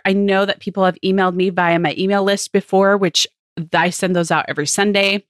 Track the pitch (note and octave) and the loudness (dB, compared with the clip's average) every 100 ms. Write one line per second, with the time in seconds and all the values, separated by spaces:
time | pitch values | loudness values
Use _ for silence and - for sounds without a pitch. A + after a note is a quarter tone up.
0 | G3 G3 G3+ F#3+ G3+ - - G3 F#3 F3+ | 0 0 2 2 0 -4 -8 -2 0 0
1 | F#3+ F#3+ F#3 F3+ F#3 F3+ E3+ E3+ E3+ - | 0 0 0 0 -2 0 0 0 0 -2
2 | F#3+ G3+ G3 G3 - G3+ - F#3+ G3 G3+ | 0 0 0 -2 -2 -4 0 2 4 2
3 | F#3+ - - _ _ - D#3+ E3+ E3+ - | 0 -2 -4 _ _ -14 -4 0 0 -2
4 | F#3 F3+ E3+ D#3+ - D3+ D3+ - G3+ G3+ | -2 0 0 -2 -2 -4 -4 -2 0 2
5 | G3 G3 | 0 -2